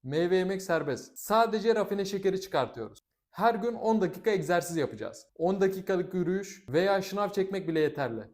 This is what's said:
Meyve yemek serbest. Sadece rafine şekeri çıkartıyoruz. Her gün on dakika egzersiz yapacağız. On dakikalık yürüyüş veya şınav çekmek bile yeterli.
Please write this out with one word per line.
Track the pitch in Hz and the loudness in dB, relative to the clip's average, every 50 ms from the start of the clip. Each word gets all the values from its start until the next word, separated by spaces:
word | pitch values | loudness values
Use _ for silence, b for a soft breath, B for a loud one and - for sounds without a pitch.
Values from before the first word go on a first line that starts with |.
Meyve | - 127 139 160 175 175 185 | -6 -2 0 0 2 4 4
yemek | 185 185 185 196 190 | 2 2 2 -2 -4
serbest. | 185 - 170 160 147 143 131 117 - - - - | 0 0 0 0 2 0 -4 -4 -6 -14 -16 -16
Sadece | - - 208 226 233 220 214 214 190 226 226 | -2 2 4 4 4 4 2 0 2 2 4
rafine | 214 202 208 208 202 196 | 2 2 0 0 -2 -2
şekeri | 196 202 196 190 190 190 190 | -2 -4 0 0 0 0 0
çıkartıyoruz. | - - - 151 127 110 - 120 113 104 - - _ _ _ _ _ _ | -4 -2 0 0 0 0 -4 -10 -10 -10 -10 -18 _ _ _ _ _ _
Her | _ - 196 233 226 | _ 2 2 2 2
gün | 208 208 240 226 | 2 -2 -4 -4
on | 220 - 220 226 220 | -2 0 2 2 4
dakika | 185 170 - - - 226 | 2 0 -2 -2 0 0
egzersiz | 208 185 156 147 180 175 165 170 170 | 0 0 0 2 0 0 0 0 -2
yapacağız. | 165 139 117 - 104 107 - - - - _ _ - | -2 -2 -2 -2 -8 -10 -10 -10 -14 -20 _ _ -2
On | 160 180 196 196 | 0 0 2 2
dakikalık | 196 196 190 190 185 - 190 180 175 180 - | 2 2 0 -2 -2 -2 -2 -2 -2 -2 -2
yürüyüş | 185 175 165 185 196 202 - - - _ - | -2 0 0 0 -2 -4 -6 -14 -16 _ -2
veya | 127 160 185 196 196 196 | 0 2 4 4 2 2
şınav | 190 - 196 202 208 196 | 0 -2 -2 -2 -2 0
çekmek | 202 196 185 190 196 190 160 160 | 0 -2 -2 0 -2 -6 -4 -2
bile | 160 156 | 0 2
yeterli. | 151 147 147 147 139 123 113 110 104 - | 2 2 0 -2 -4 -4 -4 -8 -10 -14